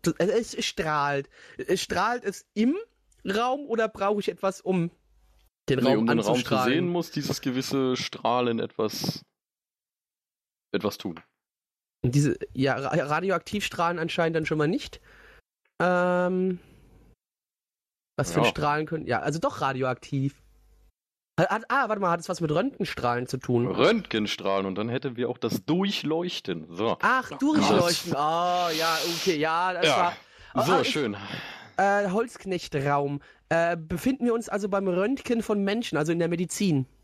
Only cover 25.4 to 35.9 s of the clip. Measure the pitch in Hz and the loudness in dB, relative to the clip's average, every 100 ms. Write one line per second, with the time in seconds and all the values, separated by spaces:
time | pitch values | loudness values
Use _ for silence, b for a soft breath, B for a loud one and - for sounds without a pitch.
25.4 | 117 - - 170 196 202 143 160 180 - | -2 -2 0 0 2 -2 -2 -2 -2 -6
26.4 | - 82 82 87 110 - 208 254 247 - | -6 -6 -8 -2 0 2 2 0 -2 -2
27.4 | 277 302 - 196 175 170 175 139 151 170 | 2 4 4 4 4 0 -2 -2 0 0
28.4 | 180 180 170 160 165 160 170 165 185 156 | 0 0 0 0 0 0 -2 -2 0 0
29.4 | 156 165 185 180 160 127 175 - B B | 0 0 0 2 2 4 2 -2 B B
30.4 | B - 151 180 190 156 123 101 98 B | B -2 2 2 2 0 -2 -4 -10 B
31.4 | B B B - 196 202 202 196 240 - | B B B 0 2 2 2 0 -2 -6
32.4 | 190 180 - 151 143 143 143 143 B B | -6 -6 -4 -2 2 2 0 -4 B B
33.4 | _ 165 170 170 160 180 254 262 240 233 | _ 2 2 0 -4 -2 0 2 0 0
34.4 | 220 208 196 196 190 175 208 269 - 233 | -2 -4 0 0 2 2 2 0 0 -2
35.4 | 214 208 196 214 240 | 0 0 2 0 0